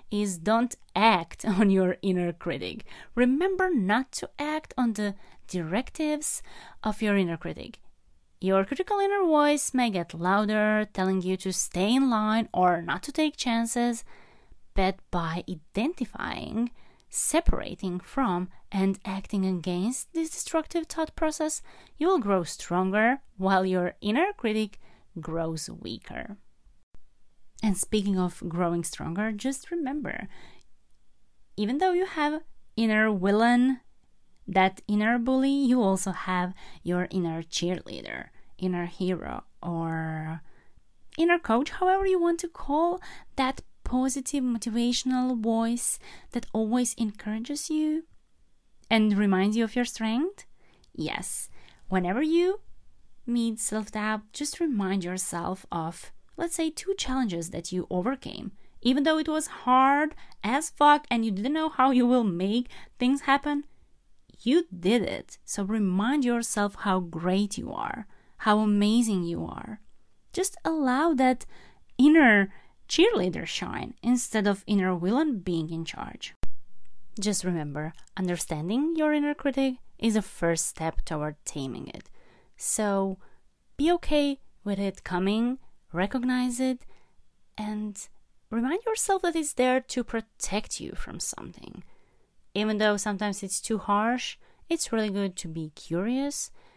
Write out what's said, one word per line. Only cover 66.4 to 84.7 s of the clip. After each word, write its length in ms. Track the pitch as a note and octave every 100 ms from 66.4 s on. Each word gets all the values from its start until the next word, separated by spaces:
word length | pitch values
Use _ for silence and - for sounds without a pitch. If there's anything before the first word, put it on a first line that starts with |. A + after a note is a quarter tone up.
| A#3 - G3+ -
how 260 | G#3 F#3
great 560 | F3 E3 F3 F#3+ G#3 -
you 160 | -
are, 340 | - - - G#3 - - -
how 220 | A3 G#3+
amazing 640 | G#3+ G3+ G#3 A#3 A3+ F#3+
you 220 | E3+ E3+ E3
are. 360 | - - G#3+ - - - _ _
Just 240 | - F#4 -
allow 500 | E4 D#4+ C4 B3+ E4 C4+
that 300 | B3+ B3+ - - - - - -
inner 560 | C#4 D#4+ C4 G#3 F#3+ - - - -
cheerleader 580 | - G4 A4 F#3 D#3+ E3
shine 480 | - - - - -
instead 460 | A#3 B3 - G#3+ G3+
of 160 | G3 -
inner 300 | G3+ F#3 F3+
villain 440 | F3+ B3 D#4 A3
being 300 | F3+ E3+ D#3+
in 160 | E3 E3
charge. 480 | - - - - - - - - - - - - -
Just 240 | G3 G3
remember, 500 | F3+ F3 D3 C#3+ D#3 - - -
understanding 800 | F#3 F3 - D3+ E3 A#3+ D#4 D#4+
your 180 | D4+
inner 200 | D4+ D4
critic 420 | D4 C#4+ C4+ C4+ B3+ - -
is 180 | A3+ G#3+
a 60 |
first 440 | - - E3+ E3 -
step 360 | - D#3+ -
toward 320 | - D#3 D3+ D3+
taming 440 | - D3 C3+ - -
it. 220 | - - - - - _ -
So 640 | - - G#3 G3 G3 F#3+ - - _ _ _ -
be 160 | D#4
okay 480 | F4 - D4 C#4+ C#4 - -
with 160 | G#3